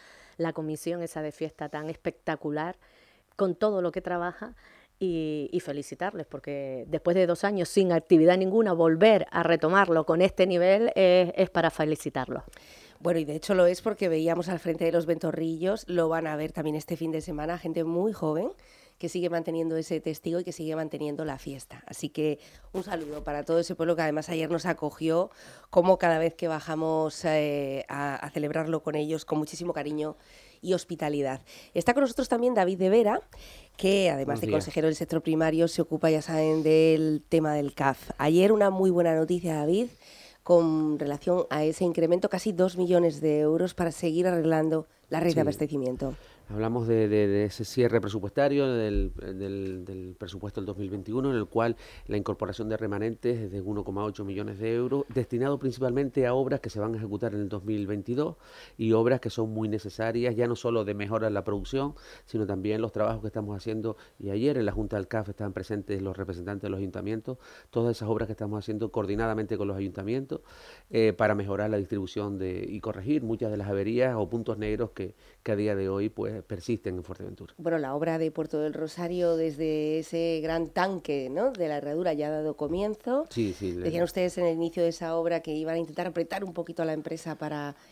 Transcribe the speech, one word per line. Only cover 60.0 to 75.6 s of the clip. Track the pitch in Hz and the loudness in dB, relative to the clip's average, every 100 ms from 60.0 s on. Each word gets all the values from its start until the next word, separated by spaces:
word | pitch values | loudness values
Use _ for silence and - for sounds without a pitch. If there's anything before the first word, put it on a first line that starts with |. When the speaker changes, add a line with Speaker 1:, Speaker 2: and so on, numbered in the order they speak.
| 113 117 120 110 | -4 0 0 0
Speaker 3:
ya | 120 | 0
no | 117 | 0
solo | 120 117 101 | 0 0 -2
de | |
mejora | 101 104 110 110 | -4 -2 0 0
en | |
la | 101 | -2
producción, | 101 101 - 135 143 - - - | -2 -4 -2 -4 -4 -6 -18 -20
sino | - 110 101 | -6 -4 -2
también | 95 104 110 | -2 -2 -2
los | 113 | -2
trabajos | 104 107 110 | 0 0 -2
que | 104 | -6
estamos | 110 104 | -6 -6
haciendo. | 101 113 110 110 107 - - | -8 -6 -4 -4 -8 -14 -12
Y | 101 | -6
ayer | 101 139 131 | -2 0 0
en | |
la | 101 | 0
Junta | 104 107 104 | -2 -4 -4
del | 92 | -2
caf | 110 101 | -4 -4
estaban | 101 101 | -6 -6
presentes | 95 95 104 98 98 | -6 -6 -6 -4 -4
los | 98 92 | -4 -6
representantes | 95 87 90 101 | -6 -6 -6 -6
de | 101 | -4
los | 95 | -4
ayuntamientos, | 98 95 98 110 131 127 - - - | -4 -6 -6 -6 -6 -12 -14 -20 -6
todas | 117 120 | 0 0
esas | 113 107 | 0 0
obras | 110 110 | 0 -2
que | |
estamos | 107 104 104 | -6 -6 -6
haciendo | 110 107 110 | -6 -4 -2
coordinadamente | 113 98 104 113 110 107 104 | -2 -2 0 0 -2 -2 -4
con | 101 | -4
los | 98 | -4
ayuntamientos, | 98 98 98 131 135 151 - - - - - | -6 -6 -4 -4 -4 -10 -12 -20 -20 -20 -4
eh, | 117 110 | 2 4
para | - 107 | 4 2
mejorar | 101 98 98 107 | 2 -2 -2 0
la | 104 | -2
distribución | 95 101 92 104 104 98 | -2 -4 -4 -6 -6 -4
de, | 92 92 - | -4 -6 -6
y | 104 | -8
corregir | 110 98 104 151 | -8 -6 -2 -2
muchas | 113 110 110 | -2 -4 -2
de | 104 | -4
las | 101 | -2
averías | 98 101 120 127 113 | -2 0 2 2 0
o | 95 | -2
puntos | 117 117 107 | -4 -4 -4
negros | 107 104 110 | -4 -4 -4
que, | - 95 - - _ | -6 -10 -10 -20 _
que | - | -4
a | |
día | 104 | -2